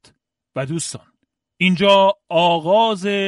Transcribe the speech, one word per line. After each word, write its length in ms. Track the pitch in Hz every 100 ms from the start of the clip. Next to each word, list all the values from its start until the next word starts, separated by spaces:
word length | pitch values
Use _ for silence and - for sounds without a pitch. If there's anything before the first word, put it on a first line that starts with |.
| _ _ _ _ _ 131
و 100 | 135
دوستان، 400 | 165 - - _ _ _ _ _ -
اینجا 560 | 180 180 202 196 196 - -
آغاز 800 | 165 175 170 160 214 226 196 202 202